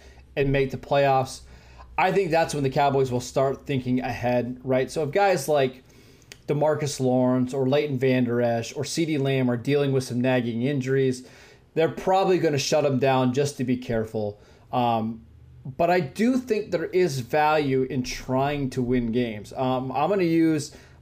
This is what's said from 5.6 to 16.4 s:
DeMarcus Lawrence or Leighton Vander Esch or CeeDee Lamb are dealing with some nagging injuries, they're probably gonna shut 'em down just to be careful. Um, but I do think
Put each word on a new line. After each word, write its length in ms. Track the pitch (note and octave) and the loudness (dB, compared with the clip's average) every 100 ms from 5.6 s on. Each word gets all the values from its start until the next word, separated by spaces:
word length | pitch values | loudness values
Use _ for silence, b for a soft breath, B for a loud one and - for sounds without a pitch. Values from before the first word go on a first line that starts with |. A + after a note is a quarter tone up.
| C3 - - B B B B B - | 0 -2 -18 B B B B B -4
DeMarcus 520 | D3 D3+ D3+ D3 - | 0 2 0 -2 -2
Lawrence 540 | B2+ B2+ B2+ B2+ B2 | 0 2 2 2 0
or 160 | C#3 B2+ | 0 0
Leighton 300 | D3 D3+ C3 | 2 0 0
Vander 420 | C3 B2+ A#2+ A#2+ | 2 2 2 2
Esch 320 | A#2+ A#2 A2+ - | 2 0 -4 -6
or 80 | |
CeeDee 360 | C3 - D#3+ D3+ | -6 -2 -2 0
Lamb 300 | C3+ C3+ B2+ | 0 2 0
are 80 | A#2+ | 0
dealing 340 | A#2 C#3+ C#3+ | 0 0 2
with 100 | C3+ | 0
some 160 | C3 B2 | -2 -2
nagging 440 | B2+ B2+ A#2+ A2+ | 0 0 0 -2
injuries, 640 | B2+ C#3+ B2+ C3+ C3 B2+ - B B B B D#3 | -2 -2 0 2 2 0 -8 B B B B -2
they're 120 | D#3+ | -2
probably 520 | - - F#3+ F#3 F3+ | 0 0 2 4 2
gonna 180 | D#3 C#3+ | 2 0
shut 260 | - D3+ | 0 2
'em 140 | C#3+ B2+ | 2 2
down 340 | C3+ C3 B2+ | 2 4 2
just 240 | B2+ C#3+ - | 2 -2 -2
to 60 | |
be 140 | B2+ B2 | -2 -2
careful. 600 | - A2+ A2 A2 G#2 G#2 B B B | -2 -4 -2 -4 -6 -8 B B B
Um, 500 | B2+ A#2+ A2+ A2 A2+ - - - - - - | -2 0 0 -2 -6 -14 -20 -20 -18 -12 -2
but 140 | E3+ | 0
I 80 | F3+ | 2
do 380 | C#3 - A#3 | -2 -2 0
think 340 | C4 | 0